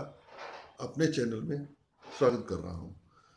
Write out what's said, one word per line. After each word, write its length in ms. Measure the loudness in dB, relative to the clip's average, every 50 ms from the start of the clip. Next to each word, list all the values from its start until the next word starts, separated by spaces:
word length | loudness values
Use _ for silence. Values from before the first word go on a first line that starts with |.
| -4 -6 -10 -18 -20 -20 -16 -14 -12 -12 -12 -14 -16 -18 -12 -10
अपने 280 | -10 -4 2 2 2
चैनल 340 | 4 4 2 0 0 0 -2
में 240 | -2 -2 -2 -4 -4 -8 -12 -20 _ _ _ _ -18
स्वागत 400 | -12 2 6 6 6 6 6 2 -4
कर 60 | -4
रहा 180 | -4 -4 -6 -6
हूं। 160 | -8 -8 -10 -14 -16 -20 -20 -20 -20 -20 -20 -20